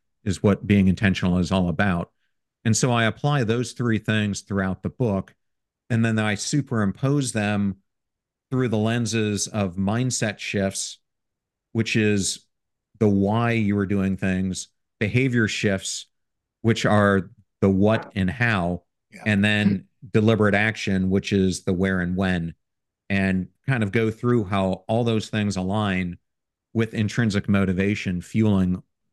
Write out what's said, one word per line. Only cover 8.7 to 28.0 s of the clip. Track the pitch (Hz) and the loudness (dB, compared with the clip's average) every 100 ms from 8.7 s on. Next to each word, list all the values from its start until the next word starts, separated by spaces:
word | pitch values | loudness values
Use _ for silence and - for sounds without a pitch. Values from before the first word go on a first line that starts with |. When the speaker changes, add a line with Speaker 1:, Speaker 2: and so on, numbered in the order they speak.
| 107 | 0
Speaker 1:
lenses | 110 120 107 113 107 101 - | 0 0 -2 -2 -2 -2 -4
of | 110 98 | -2 -4
mindset | 90 98 113 127 - 107 92 | -2 -2 0 -2 -2 -4 -6
shifts, | - 104 98 - - - _ _ _ _ _ _ _ | -6 -2 -2 -4 -10 -12 _ _ _ _ _ _ _
which | 113 110 120 | -4 0 2
is | 107 104 92 - _ _ _ _ _ - | 2 2 -2 -6 _ _ _ _ _ 0
the | 107 | 2
why | 98 98 113 117 | 4 2 2 0
you | 113 101 101 | 0 0 0
are | 98 | 0
doing | 101 95 92 | 0 0 -2
things, | 95 92 95 90 - _ _ - | -2 0 -2 -6 -10 _ _ -6
behavior | 104 120 135 120 107 | -2 0 2 2 0
shifts, | - 107 95 - - - _ _ _ _ _ | 0 -2 -2 -4 -10 -14 _ _ _ _ _
which | 117 110 - | 0 0 2
are | 107 101 98 87 - _ _ | 4 4 2 -2 -10 _ _
the | 98 | 2
what | 95 104 113 - | 4 4 2 -2
and | 101 92 | -4 -2
how, | 117 120 101 85 87 - _ _ | 0 0 0 -2 -4 -10 _ _
Speaker 2:
Yeah. | - 110 | -8 0
Speaker 1:
and | 101 | 2
then | 104 107 104 98 - _ 113 | 2 2 2 0 -4 _ -4
deliberate | 110 107 107 104 | 2 4 4 4
action, | 98 110 107 - 95 95 | 2 0 -2 -2 -2 0
which | 98 - | 0 0
is | 101 95 90 | 2 2 0
the | - | -4
where | 90 95 95 | 0 0 0
and | 87 | -2
when, | 92 95 90 82 - _ _ _ _ - | 0 0 0 -4 -10 _ _ _ _ -4
and | 98 95 92 90 _ - | -2 0 0 -4 _ -4
kind | 127 | -2
of | 101 | 0
go | 117 110 | 0 0
through | 107 123 120 | 0 0 0
how | 92 101 95 92 - | 0 0 0 -2 -2
all | 113 | 0
those | 117 110 - | 0 -2 -2
things | 110 104 98 | -2 -2 -2
align | 92 107 104 92 90 87 _ _ _ _ _ | -2 -2 0 -2 -4 -8 _ _ _ _ _
with | 113 113 | -4 -2
intrinsic | 104 107 - 113 98 - | -2 -2 0 0 0 0
motivation | 101 95 90 101 104 | 0 2 0 -2 -2